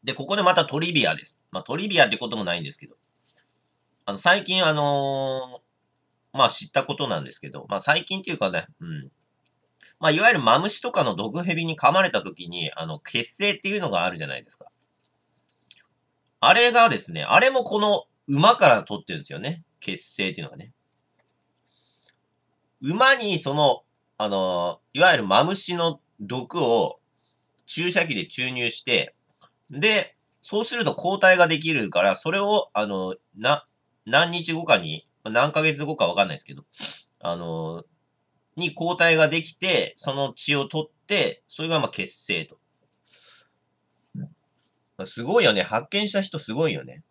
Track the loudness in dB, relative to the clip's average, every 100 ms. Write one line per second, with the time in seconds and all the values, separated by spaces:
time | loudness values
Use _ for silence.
0 | -6 -8 -2 2 4 4 2 -2 0 2
1 | 2 -2 -10 _ _ -10 -6 -6 -2 4
2 | 4 2 -6 -4 -4 -4 -8 -14 -20 _
3 | _ _ _ _ _ _ _ _ _ _
4 | -10 0 2 2 2 2 2 2 2 0
5 | 0 -2 -4 -6 -8 -16 _ _ _ _
6 | _ _ _ 2 2 2 -2 -2 -2 -4
7 | -2 -4 -6 -14 -16 -16 -6 -4 0 0
8 | -2 -10 -8 -4 -2 -4 -8 _ -14 -12
9 | -14 _ _ _ _ _ _ _ -20 _
10 | 0 6 4 6 4 4 4 -4 -2 0
11 | 0 -2 -6 -4 -4 -4 -4 2 2 4
12 | 2 -2 -6 -14 -12 -8 -8 -8 -10 -10
13 | -6 -6 -6 -4 -4 -4 -6 -4 -2 -2
14 | -2 -6 -10 -12 -14 -20 -20 _ _ _
15 | _ _ _ _ _ _ _ -20 _ _
16 | _ _ _ _ 4 6 6 6 4 4
17 | -6 -8 2 4 4 2 -2 0 2 0
18 | -4 _ -4 4 4 6 6 4 0 -10
19 | -8 -12 -10 -10 -8 -10 _ _ -10 -10
20 | -10 -6 -6 -6 -14 -16 -20 _ _ _
21 | _ _ _ _ _ _ _ _ _ _
22 | _ _ _ _ _ _ _ _ -4 2
23 | 4 4 0 -2 -2 2 4 2 _ _
24 | _ -6 -4 0 0 0 -2 -6 _ 4
25 | 4 4 4 4 4 -2 -4 -2 -2 -4
26 | _ _ -8 -8 -6 -2 2 2 2 -4
27 | _ _ _ _ _ _ -10 -4 0 0
28 | 0 -4 -6 -6 -6 -4 -4 -4 -2 -2
29 | -2 _ _ _ _ _ _ -2 2 2
30 | -2 _ _ _ -6 -4 -4 -2 -2 -2
31 | -4 4 6 8 6 4 -2 -2 0 2
32 | 2 2 -2 -2 2 0 0 -4 -4 -4
33 | -6 -8 _ -4 0 0 _ _ _ _
34 | 0 2 2 -2 -4 -4 2 2 2 -10
35 | _ _ -2 0 2 2 0 -2 -6 -2
36 | 0 2 0 -2 -14 -20 _ -12 -10 -10
37 | _ _ -6 -6 -6 -6 -8 -10 -16 _
38 | _ _ _ _ _ -8 -8 -4 -4 0
39 | 2 4 4 2 -6 -6 0 0 -2 -6
40 | -6 -4 -4 -4 -2 -2 -2 -6 -8 _
41 | -4 0 0 -4 _ -10 -2 -2 -2 -6
42 | -10 -12 -6 -6 -6 -18 _ _ _ _
43 | _ -20 -20 -20 _ _ _ _ _ _
44 | _ -16 -16 _ _ _ _ _ _ -16
45 | -12 -8 0 4 4 4 0 -4 -2 -4
46 | -2 -2 -4 -8 -8 -2 -2 -2 -10 -20
47 | _